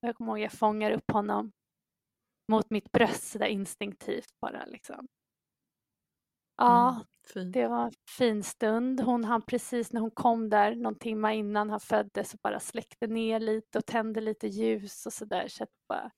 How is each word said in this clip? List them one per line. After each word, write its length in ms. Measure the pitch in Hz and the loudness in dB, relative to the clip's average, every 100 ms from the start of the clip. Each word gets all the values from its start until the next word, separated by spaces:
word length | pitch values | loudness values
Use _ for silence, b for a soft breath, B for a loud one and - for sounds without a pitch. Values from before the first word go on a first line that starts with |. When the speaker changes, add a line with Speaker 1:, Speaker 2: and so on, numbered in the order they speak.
Speaker 1:
Och 60 | 233 | -4
jag 80 | 226 | -4
kommer 160 | 226 | -6
ihåg, 80 | 214 | -4
jag 120 | 208 | -4
fångar 380 | - 214 214 214 | 0 0 2 0
upp 200 | 214 - | 0 0
honom 400 | 214 208 208 220 _ _ _ _ _ _ _ _ _ - | 0 0 -2 -4 _ _ _ _ _ _ _ _ _ 2
mot 180 | 220 - | 2 4
mitt 220 | 214 - | -2 2
bröst 320 | - 220 208 | 4 4 2
så 140 | - 214 | -8 -2
där 80 | 208 | 0
instinktivt 840 | 202 196 - 202 202 - - - _ | 0 -4 -8 -10 -8 -6 -6 -8 _
bara, 240 | - - | -10 -8
liksom. 420 | - - - - 254 _ _ _ _ _ _ _ _ _ _ _ _ _ _ - | -12 -16 -18 -16 -18 _ _ _ _ _ _ _ _ _ _ _ _ _ _ 2
Ja, 340 | 240 240 247 | 6 8 6
Speaker 2:
Mm, 140 | 240 208 _ _ | 2 -10 _ _
fint. 180 | 202 185 | -8 -4
Speaker 1:
det 160 | 214 233 | 0 0
var 160 | 240 | 0
en 80 | 240 - - - | -4 -6 -20 0
fin 240 | 247 214 | 2 2
stund. 580 | 190 - 220 226 247 262 | -4 -2 2 2 0 0
Hon 240 | 226 240 | 2 2
hann 180 | 220 233 | 2 0
precis 500 | - 247 - 240 233 | 0 -4 -2 -4 -2
när 80 | 240 | -2
hon 100 | 220 | -4
kom 380 | - 247 226 220 | 2 2 4 4
där 260 | 208 208 | 6 4
någon 240 | 233 233 214 | 2 -4 -4
timma 360 | 240 214 214 | -4 0 0
innan 360 | 220 208 208 214 | 0 0 0 0
han 100 | 214 | -4
föddes 540 | - 214 208 - 196 | 0 0 0 -4 -6
och 60 | - | -4
bara 180 | - 208 | -4 -4
släckte 460 | - 226 - - 226 | -6 -10 -10 -8 -4
ner 340 | 226 226 220 | -2 0 0
lite 380 | 220 220 - 226 | 0 -2 -2 -6
och 80 | - | 0
tände 340 | 233 220 220 | 0 0 -2
lite 280 | 220 214 220 | -4 -4 -6
ljus 580 | 196 226 220 196 - 220 | -2 0 0 -4 -12 -12
och 60 | |
så 120 | - | -12
där. 240 | 214 185 - | -6 -4 -4
Så 160 | - | -8
att 60 | - _ _ | -12 _ _
bara 220 | - - | -6 -6